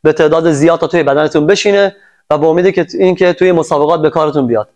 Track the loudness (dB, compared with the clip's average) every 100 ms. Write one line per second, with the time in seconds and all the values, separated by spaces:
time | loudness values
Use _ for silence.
0 | 0 2 2 2 0 2 0 0 -2 -2
1 | 0 0 0 0 0 0 0 0 0 -4
2 | _ _ _ 0 0 2 0 -2 -4 0
3 | 0 2 0 2 0 0 0 -2 0 0
4 | 0 -2 -2 -2 -2 -2 -4